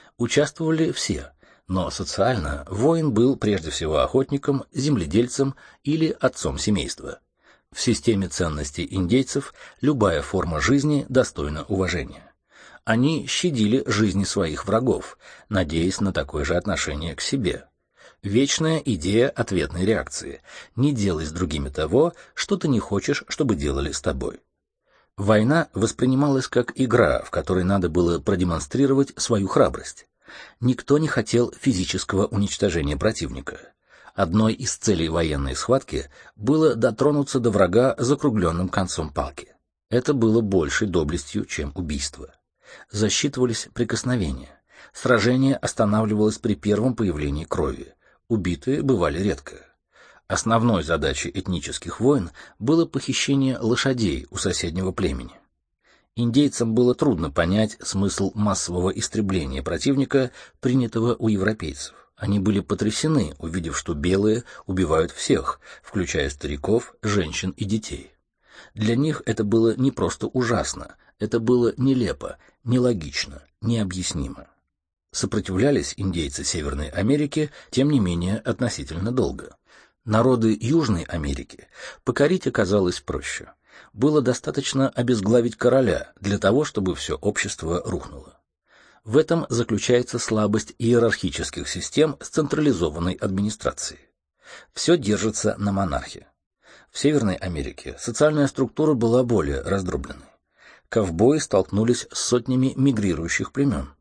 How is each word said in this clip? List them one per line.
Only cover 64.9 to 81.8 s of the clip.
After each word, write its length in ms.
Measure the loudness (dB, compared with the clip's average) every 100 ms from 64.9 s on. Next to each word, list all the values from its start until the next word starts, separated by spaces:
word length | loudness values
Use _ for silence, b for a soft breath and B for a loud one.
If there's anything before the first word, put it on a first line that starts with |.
| 2 0
всех, 500 | -4 0 0 0 -8 B B
включая 480 | -8 -6 -4 -2 -4
стариков, 640 | -4 -8 -6 0 0 -2 _
женщин 480 | -2 0 -2 -4 -6
и 140 | -6
детей. 480 | -4 -4 -6 -14 -16 _ _ _ B B B
Для 200 | -4 0
них 280 | 0 0 -2 -4
это 160 | -2
было 320 | 2 4 4
не 160 | 2 0
просто 380 | 0 -4 -2 -4
ужасно, 640 | -2 0 -2 -2 -8 -14 -20 b -8
это 220 | -4 -2
было 340 | 2 4 4 2
нелепо, 600 | 2 2 0 -4 -10 -14 b b
нелогично, 800 | -2 2 2 0 -4 -8 -8 -12 _ -8
необъяснимо. 880 | -2 -2 -2 -4 -6 -4 -6 -10 -20 _ _ _ _ _ _
Сопротивлялись 800 | -6 -2 -2 -2 2 4 4 0 -4
индейцы 480 | -2 -2 -4 -4
Северной 440 | -4 -4 -4 -4 -6
Америки, 640 | -2 2 2 0 -2 -4 B B
тем 200 | 0 2
не 80 | 4
менее, 400 | 2 0 -2 -4
относительно 720 | -4 -2 -4 -4 -8 -6 -2
долго. 460 | 0 -2 -2 -14 _ _ b b b
Народы 520 | -2 2 4 4 2 2
Южной 440 | 2 2 2 0
Америки 640 | -2 -4 -4 -4 -8 -18 -20 B